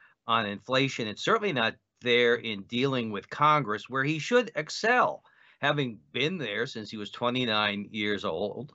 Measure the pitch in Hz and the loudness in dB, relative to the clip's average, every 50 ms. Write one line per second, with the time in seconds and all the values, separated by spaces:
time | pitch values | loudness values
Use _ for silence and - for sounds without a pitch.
0 | - _ _ _ _ 117 113 113 110 101 101 98 - - 131 131 139 131 - - | -20 _ _ _ _ 0 2 2 2 0 -4 -6 -4 0 2 2 2 2 0 -4
1 | 117 107 104 - - 170 214 220 208 202 151 127 117 110 - - _ _ _ _ | -6 -6 -6 -2 0 2 2 2 2 0 0 2 0 0 -2 -4 _ _ _ _
2 | - 123 120 120 120 117 117 113 113 113 107 98 95 95 120 120 131 139 135 123 | 2 4 4 6 6 6 4 2 0 -4 -8 -8 -8 -4 -2 0 0 0 0 -2
3 | 117 110 104 95 - - - - 147 151 151 147 127 104 107 101 - - 123 131 | -2 -2 -4 -6 -8 -8 -2 2 4 4 6 4 2 0 -4 -6 -6 -6 -4 -2
4 | 135 147 160 156 147 - 240 247 240 170 - 147 156 - - - - 226 247 247 | 0 0 -2 -2 0 2 2 2 2 2 -2 -6 -6 -6 -6 -2 0 2 4 4
5 | 202 - - - _ _ _ _ _ _ _ _ 135 143 147 147 135 123 110 - | 2 2 -2 -6 _ _ _ _ _ _ _ _ 0 0 0 0 -2 -4 -6 -10
6 | - _ - 117 139 160 190 175 131 107 101 98 127 135 - 113 104 - 110 107 | -16 _ -4 -2 -2 -2 -2 -4 -4 -4 -4 -4 -4 -4 -6 -8 -10 -10 -10 -10
7 | 101 98 - - 120 117 123 127 127 117 107 107 107 104 101 101 101 - 110 110 | -10 -10 -6 -4 -2 -2 0 0 0 0 2 2 2 0 0 -4 -6 -6 -6 -2
8 | 104 104 104 95 101 95 80 85 104 101 - 113 135 - - | -2 0 -2 -2 -2 -2 -2 -2 -2 -4 -4 -8 -10 -12 -14